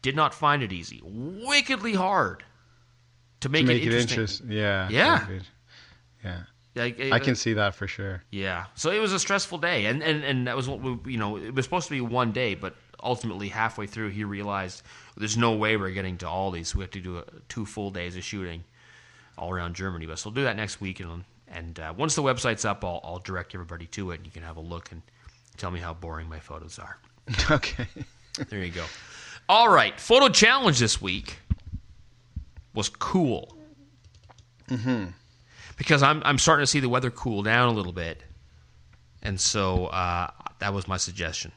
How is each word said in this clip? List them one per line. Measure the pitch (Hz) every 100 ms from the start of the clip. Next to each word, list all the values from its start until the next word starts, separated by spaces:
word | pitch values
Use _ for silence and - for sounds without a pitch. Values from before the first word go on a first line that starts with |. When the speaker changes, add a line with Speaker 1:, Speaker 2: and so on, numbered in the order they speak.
Speaker 1:
Did | 131 147
not | 147
find | - 147 143
it | 110
easy. | 92 80 -
Wickedly | 82 107 139 196 247 285 277 254 226
hard | 190 185 190 104 85 - _ _ _ _ _ _ _ _ _
to | 131
make | 156
Speaker 2:
To | 127
make | 120
Speaker 1:
it | 117
Speaker 2:
it | 117
Speaker 1:
interesting. | 117 120
Speaker 2:
interest-, | 107 - 120
yeah. | 107 104 98 95
Speaker 1:
Yeah. | 117 220 226 101
Speaker 2:
Make | 92
it, | 92 _ _ - - - _ _
yeah. | 101 87 87 _ _
Speaker 1:
Like, | 123 120 117
Speaker 2:
I | 135 117
Speaker 1:
it, |
Speaker 2:
can | - 120
see | 113
that | 107 101
for | - 95
sure. | - 98 90 _
Speaker 1:
Yeah. | 101 95 87 92
So | - 156
it | 208
was | 214
a | 185
stressful | - 196 - 175
day, | 170 160 -
and, | 147
and, | 156 151
and | 139 131 123
that | 127
was | 127
what | 120
we, | 131 120 135
you | 120
know, | 104 104
it | 107
was | 135
supposed | 123 180 -
to |
be | 143
one | 120 123 117
day, | 110 120
but | 92 92 - _ -
ultimately | - 120 117 95 101
halfway | 110 110 - 101
through | 110 107
he | 101
realized | 104 101 101 98 92 - - - - -
there's | 104 113
no | 117
way | 110 107 110
we're | 95
getting | 95 95 87
to | 85
all | 92 98
these. | 87 85
We | -
have | 92
to | 98
do | 90 87
a, | - - _
two | -
full | 104 - 101
days | 95 87 90
of |
shooting | - 101 90 85 87 _ - - - - - -
all | 87
around | 92 87 90
Germany. | 95 85
But | 80 80
so | 107
we'll |
do | 117
that | 135 104
next | 104 -
week, | 95 92
and, | 87 82 - _ -
and, | 87 82 82
uh, | 80 87
once | 156
the | 156
website's | 139 123 127 107 110
up, | 101
I'll, | 92 85
I'll | - 90
direct | 92 90 85
everybody | 92 87 85 85
to | - 92
it, | 82
and | 87
you |
can | 82
have | 82 80
a |
look | 82 85 -
and | 85 - _ - _ _ -
tell | 92
me | 87
how | 85
boring | 82 85 80 80
my | 80
photos | - 80 82 -
are. | - - _ _ -
Speaker 2:
<laughs> | 117 -
Okay. | 156 - - 120 - - - - - -
Speaker 1:
There | 104
you | 90
go. | 85 80 - - - - - -
All | 208 233
right, | 165 104 -
photo | - 247 269
challenge | 165 214 269 226 127
this | 113 -
week | 95 92 - - - - - - - - - - _ - - - -
was | - 104
cool. | - - 185 151 92 - - - - - _ - - - - - _ -
Speaker 2:
Mm-hmm. | 127 123 120 90 85 _ _ _ - - -
Speaker 1:
Because | - 147
I'm, | 139 151
I'm | - 135
starting | - 147
to | 139
see | 147
the | 131
weather | 123 127
cool | - 127 104
down | 104 117 123
a |
little | 107 90
bit, | 90 82 - - - - - - - - - - -
and | 104 95
so, | - 107 95 92 90
uh, | 92 90 87 87 - - -
that | 101
was | 98 92
my | 92
suggestion. | - 90 82 - 82